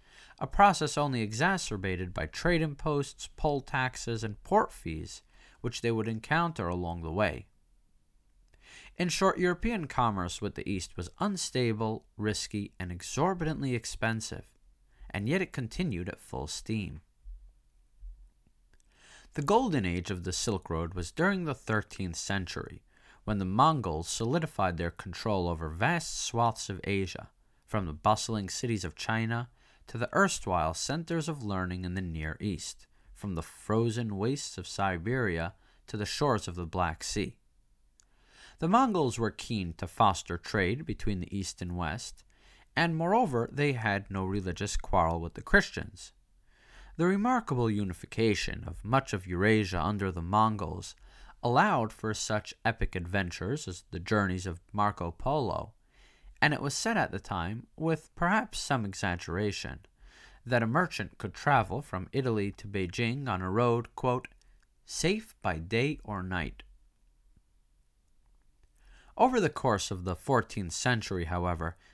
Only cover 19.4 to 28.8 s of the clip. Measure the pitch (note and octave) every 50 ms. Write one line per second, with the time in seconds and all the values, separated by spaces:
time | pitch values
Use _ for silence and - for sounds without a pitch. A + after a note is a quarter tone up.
19.4 | C#3+ C#3 G#3 A#3 C4 A#3 D#3+ C3+ F#2+ F2+ E2+ F2+ F2 - G2+ F2+ F2 F2+ F2 -
20.4 | - A#2+ G#2 F#2 - - E2 D#2+ E2+ E2+ F#2 F#2 F2 - - - E3 G3 G3+ F#3
21.4 | F3 D3+ C3 - - - A2+ G#2+ G2+ - - - F#2+ F2+ E2 - - - G2 G2
22.4 | F2+ - - F2+ - - D2+ - - _ _ _ - - - - - - A2 G2+
23.4 | F#2+ F#2 G2 A2+ C#3 D#3+ D#3+ C#3 G#2+ F#2 D#2 D#2 E2 - - - A#2 A#2 D3+ E3+
24.4 | D#3+ D#3 - - G2 F2+ E2+ D#2+ E2+ E2+ - - - F#2+ E2+ - - A2+ G#2 F#2+
25.4 | F2 F2 E2+ D#2 E2 D#2 D#2+ E2+ G#2+ D3 F3 E3+ - - - - - - - A#2
26.4 | A#2 A#2 A2+ - - - G2 F#2 - - G2+ G2 F#2+ F#2 - - - - _ _
27.4 | _ _ _ _ _ - - G#2+ F#2+ E2 D2+ D2+ - G#2 A2 - - - A2+ G#2+
28.4 | G2 F#2 - - - A#2+ A#2 G2